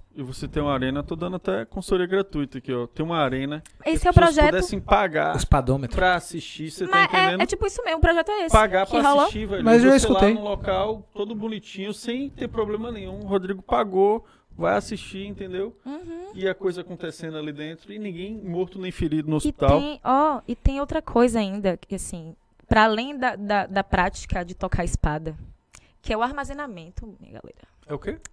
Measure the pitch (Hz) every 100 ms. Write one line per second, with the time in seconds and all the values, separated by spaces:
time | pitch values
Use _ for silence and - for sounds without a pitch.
0 | - - 131 131 147 151 147 135 131 143
1 | 143 160 175 180 - 190 - - - 185
2 | 180 190 196 147 139 131 - 123 120 -
3 | 160 170 135 131 139 151 - - - 320
4 | 359 349 339 302 294 185 254 196 - 208
5 | 190 151 151 160 - 143 127 135 127 -
6 | 185 180 - 170 - - 156 - - 392
7 | 370 381 381 185 - 339 403 - 480 320
8 | 330 339 330 415 330 220 214 185 196 -
9 | 285 285 339 214 214 196 226 233 254 269
10 | 226 190 202 220 208 196 202 185 208 220
11 | - 208 202 220 226 214 - 190 196 208
12 | 233 247 277 - 247 226 208 214 233 220
13 | 190 196 202 196 185 190 - 233 214 185
14 | 202 226 - _ _ - 170 202 - 208
15 | - 190 202 196 190 180 220 - 254 294
16 | 339 330 370 190 190 185 196 180 175 175
17 | 170 151 160 156 151 143 151 160 196 208
18 | 208 170 190 220 196 170 180 190 185 -
19 | 165 156 151 156 151 - 139 147 294 294
20 | - 269 311 262 - 240 - 277 285 320
21 | - 233 247 226 196 202 196 170 - 190
22 | - 175 160 - _ _ - 226 220 214
23 | 262 285 247 196 202 202 180 190 196 185
24 | 185 - - 185 175 180 185 - 170 -
25 | 156 151 160 156 - - _ - _ _
26 | - 220 240 285 269 277 285 180 160 -
27 | 226 190 - 113 - - - _ - 143
28 | - 320 -